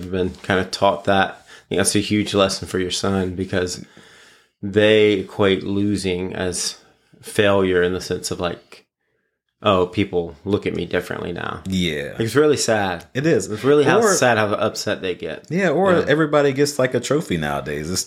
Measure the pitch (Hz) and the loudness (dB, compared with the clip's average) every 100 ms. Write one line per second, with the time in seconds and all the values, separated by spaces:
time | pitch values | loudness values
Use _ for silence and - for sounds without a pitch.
0 | 90 92 92 - - 92 92 - 98 87 | -6 -4 -4 -4 -2 -2 -2 0 0 0
1 | - 98 92 - _ - - 87 98 104 | 0 0 0 -4 _ -20 -4 -2 2 0
2 | 98 104 101 101 95 - - 95 90 - | 0 0 0 2 2 0 -6 -4 -4 -4
3 | 101 95 92 90 92 95 90 - - - | -2 0 -2 -4 -4 -2 -2 -6 -14 -20
4 | - - - _ _ _ 104 104 107 107 | -20 -20 -20 _ _ _ -2 2 6 6
5 | 107 98 95 - 98 95 95 98 104 95 | 6 2 -2 0 2 2 0 -2 0 0
6 | 92 90 92 - 92 87 - - _ _ | -2 -4 -4 -4 -6 -4 -6 -10 _ _
7 | _ _ - - 104 98 95 90 90 90 | _ _ -8 0 2 4 2 2 2 -2
8 | - 90 - 90 87 - _ - _ _ | -4 -6 -6 -6 -6 -6 _ -20 _ _
9 | _ _ _ _ _ _ 107 92 90 104 | _ _ _ _ _ _ 2 2 2 0
10 | 95 87 82 80 98 101 90 85 85 90 | -2 -2 -4 -8 -2 -2 -2 -4 -4 -4
11 | - - 87 85 78 - 87 92 87 73 | -4 -8 -8 -8 -8 -8 -4 -2 0 -2
12 | 71 - 113 131 151 131 - 107 98 85 | -6 -4 0 2 4 2 2 0 0 -4
13 | - 127 160 123 90 104 127 147 131 170 | -8 -4 0 0 0 -2 4 4 6 4
14 | 226 170 123 110 104 104 104 - 107 98 | 4 4 4 4 2 0 -2 -2 -4 -4
15 | 92 87 82 73 - 170 185 147 190 170 | -4 -6 -8 -10 -6 -2 0 2 2 2
16 | - 147 151 151 143 135 143 - 131 123 | 2 2 2 2 2 2 0 2 0 0
17 | - 143 - 85 73 71 69 73 78 90 | 0 -2 0 -4 -2 -4 -6 -6 -4 -6